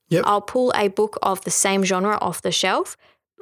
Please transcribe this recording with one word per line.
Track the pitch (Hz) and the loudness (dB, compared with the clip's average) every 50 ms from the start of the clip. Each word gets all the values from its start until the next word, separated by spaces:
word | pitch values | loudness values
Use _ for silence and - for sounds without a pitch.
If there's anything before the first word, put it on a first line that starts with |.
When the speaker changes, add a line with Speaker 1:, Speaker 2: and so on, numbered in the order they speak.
| _ - | _ -2
Speaker 1:
Yep. | 165 170 - | 0 2 2
Speaker 2:
I'll | - 208 208 | 2 2 0
pull | 202 - - 254 254 247 - | 0 -2 -2 0 2 2 2
a | - 214 202 | 2 0 0
book | 196 - 214 208 - - - | 0 0 -2 -2 -2 -2 -2
of | 196 190 185 - | -2 -2 -2 -4
the | - | -4
same | 165 - - 196 190 196 196 | -2 0 0 2 2 2 2
genre | 185 196 185 185 208 214 - | 2 0 0 0 0 0 0
off | - 190 165 - | -2 -2 -4 -4
the | - 190 | -4 -2
shelf, | 165 - - 190 196 277 381 - - - _ _ _ _ _ _ _ - | -2 0 0 0 0 0 -2 -4 -8 -18 _ _ _ _ _ _ _ -8